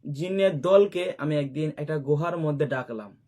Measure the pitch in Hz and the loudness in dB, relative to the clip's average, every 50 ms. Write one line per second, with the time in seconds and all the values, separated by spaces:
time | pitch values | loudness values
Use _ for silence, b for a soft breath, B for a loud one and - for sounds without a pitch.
0 | _ - 147 135 165 180 190 196 190 190 180 147 127 175 190 196 202 202 196 180 | _ -10 -8 -6 -6 -4 0 2 2 2 2 2 2 6 6 6 6 6 2 -4
1 | 180 180 - - 143 151 151 147 143 135 127 147 156 151 147 - 151 147 156 151 | -4 -4 -6 -4 -2 0 0 0 -2 -2 -4 -4 -4 -4 -4 -6 -6 -4 -4 -4
2 | 135 135 147 147 160 170 170 170 156 151 147 139 147 127 135 131 123 - 120 110 | 0 0 0 0 0 -2 -2 -2 -2 -2 0 0 -2 -2 -2 -6 -6 -8 -10 -10
3 | 107 101 104 _ _ | -10 -14 -20 _ _